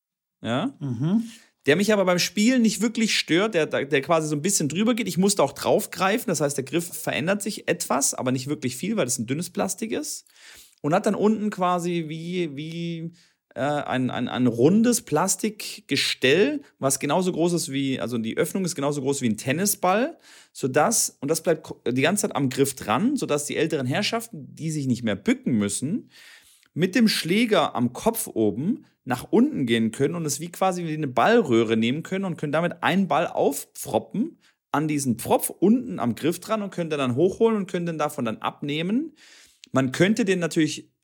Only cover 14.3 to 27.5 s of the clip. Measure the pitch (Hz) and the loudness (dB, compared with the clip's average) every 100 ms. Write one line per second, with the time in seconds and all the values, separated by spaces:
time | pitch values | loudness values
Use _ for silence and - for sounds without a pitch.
14.3 | - 123 113 139 208 233 240 - 147 190 | 2 2 4 6 6 4 2 0 0 0
15.3 | - 220 214 - - - 135 - - 127 | -2 -4 -6 -12 -14 -4 -2 -2 0 4
16.3 | 160 254 302 - _ 135 - 147 165 185 | 4 4 0 -10 _ -2 -2 0 0 0
17.3 | 143 175 170 156 135 135 131 117 117 110 | 0 0 0 -2 -2 -2 -2 -2 -4 -2
18.3 | - 170 202 180 143 139 147 135 139 123 | -2 -2 -2 -4 -2 -2 -2 -2 0 0
19.3 | 104 135 147 202 - 180 202 285 330 - | -2 -2 -2 -2 0 2 2 0 -6 -20
20.3 | - _ - 135 147 175 226 - - 143 | -20 _ -6 0 4 4 2 -2 -4 -2
21.3 | 160 - 123 - - - 127 147 202 - | 0 0 -2 -2 -8 -4 0 2 2 -2
22.3 | - 135 127 135 - 98 117 226 277 139 | 0 -2 2 0 -2 -2 2 2 0 -2
23.3 | 147 - - 156 156 127 160 208 233 - | -2 -2 -2 0 0 0 -2 -2 -4 -6
24.3 | 156 127 - 156 156 131 110 113 98 143 | -14 -16 -8 -6 -2 0 0 0 0 0
25.3 | 156 - 117 101 - 135 233 - - - | 0 2 0 0 -2 -4 -6 -8 -20 -20
26.3 | - _ _ _ 139 185 254 220 - 160 | -20 _ _ _ -2 0 4 4 2 0
27.3 | 202 240 | 0 4